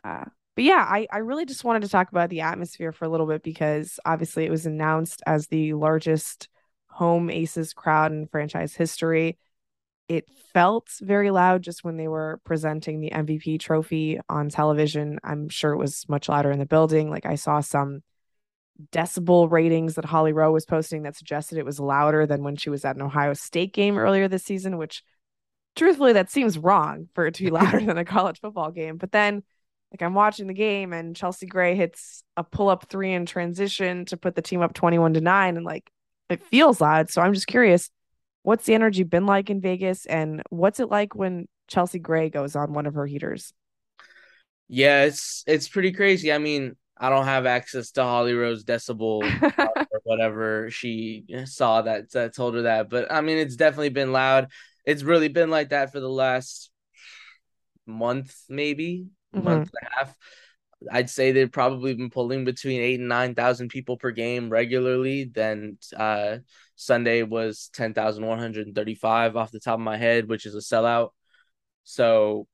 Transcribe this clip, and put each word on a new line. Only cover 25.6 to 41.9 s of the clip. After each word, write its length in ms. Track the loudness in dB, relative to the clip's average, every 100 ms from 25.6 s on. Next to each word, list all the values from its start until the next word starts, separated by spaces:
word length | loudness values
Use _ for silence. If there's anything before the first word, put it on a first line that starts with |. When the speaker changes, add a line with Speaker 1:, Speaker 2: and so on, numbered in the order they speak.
| _ 2
Speaker 1:
truthfully, 360 | 4 6 6
that 180 | 6 4
seems 280 | 2 2 2
wrong 500 | 4 4 4 -4 -10
for 120 | -2 -2
it 80 |
to 100 | 0
be 60 | -2
<laughs> 20 |
louder 280 | 2 4 2
than 180 | 0 -2
a 60 |
college 360 | 0 0 0 -2
football 300 | -10 -6 -6
game. 260 | -6 -10 -8
But 160 | -2
then, 300 | 2 2 0 -8 _ _ _ _
like, 100 | -6
I'm 120 | -2
watching 340 | 4 2 2 -8
the 60 |
game 380 | -4 -2 -2 -4
and 220 | -8 -10
Chelsea 320 | -6 -8 -8 -6
Gray 300 | 0 2 2
hits 480 | 0 -4 -20 -20 _ -10
a 60 |
pull-up 460 | -8 0 2 2 -2
three 240 | -6 -4
in 140 | -4 -4
transition 800 | -4 -6 -4 -4 -2 -4 -4 -8
to 100 | -6
put 180 | -4
the 80 | -4
team 180 | -4 -2
up 140 | -2
twenty-one 400 | 2 2 4 4
to 60 | 4
nine, 360 | 4 4 2 0
and, 80 |
like, 260 | -6 -10 -14 _ _ _ _
it 140 | -8
feels 380 | 2 6 6 6
loud. 300 | 4 4 2
So 120 | 2
I'm 100 | 2
just 140 | 2 0
curious, 440 | 4 6 6 2 _ _ _ _ _
what's 240 | 0 0 4
the 80 |
energy 300 | 4 4 2
been 220 | 2 2 2
like 240 | 2 0
in 100 | -4
Vegas, 440 | -2 -2 -2 -4 -4
and 360 | -2 -2 -6 -8
what's 300 | 0 0 0
it 100 | -2
like 240 | 0 -2
when 320 | -2 -4 -4 -10 _ _
Chelsea 320 | 0 0